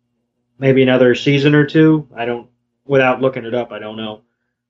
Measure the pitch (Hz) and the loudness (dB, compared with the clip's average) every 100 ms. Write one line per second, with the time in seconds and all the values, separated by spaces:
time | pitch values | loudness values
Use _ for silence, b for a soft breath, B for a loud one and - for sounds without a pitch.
0 | _ _ _ _ _ _ 135 131 127 127 | _ _ _ _ _ _ 0 2 2 4
1 | 123 120 147 143 147 147 147 160 156 156 | 2 2 0 0 2 2 2 2 2 2
2 | 139 113 120 120 113 _ _ _ 139 135 | -4 -10 -8 -8 -12 _ _ _ -2 0
3 | 127 123 131 127 113 120 117 104 107 110 | 2 0 -4 -4 -8 -8 -8 -12 -14 -12
4 | 110 107 _ _ _ _ | -12 -14 _ _ _ _